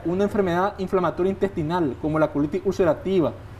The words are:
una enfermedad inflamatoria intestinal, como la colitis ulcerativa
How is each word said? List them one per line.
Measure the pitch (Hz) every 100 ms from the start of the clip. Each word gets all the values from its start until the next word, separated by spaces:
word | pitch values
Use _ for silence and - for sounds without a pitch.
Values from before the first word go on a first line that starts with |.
| 165
una | 180 202
enfermedad | 208 190 170 185 180
inflamatoria | 180 190 175 151 180
intestinal, | 190 196 185 151 180 156 117
como | 151 156
la | 151
colitis | 143 151 190 196
ulcerativa | 180 175 143 185 190 135 - -